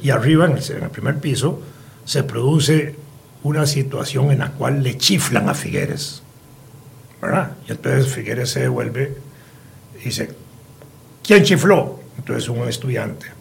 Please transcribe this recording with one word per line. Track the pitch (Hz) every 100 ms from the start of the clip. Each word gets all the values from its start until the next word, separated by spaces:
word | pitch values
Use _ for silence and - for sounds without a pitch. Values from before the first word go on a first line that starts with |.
y | 139
arriba, | 120 123 156 170
en | 131
el, | -
en | -
el | -
primer | - 113 151
piso, | 156 120 147 - - - - -
se | - 143
produce | - 117 127 160 143 156 147 - - - - -
una | 143 151 147
situación | 139 131 - 131 135 143
en | 135
la | -
cual | - 123 139
le | 127 -
chiflan | - 196 - 117 -
a |
Figueres, | - - - - - - - - - - - - - - - - -
¿verdad? | - 185 156 - -
Y |
entonces | - 135 131 131
Figueres | - 110 120 127
se | 135
devuelve | 127 123 113 113 139 - - - - - - - - -
y | -
dice, | - 156 - - - - - - - - -
"¿Quién | - 208
chifló?". | 147 175 170 180 120 - - -
Entonces | - 120 113
un | 120 120
estudiante, | 113 131 117 110 - - -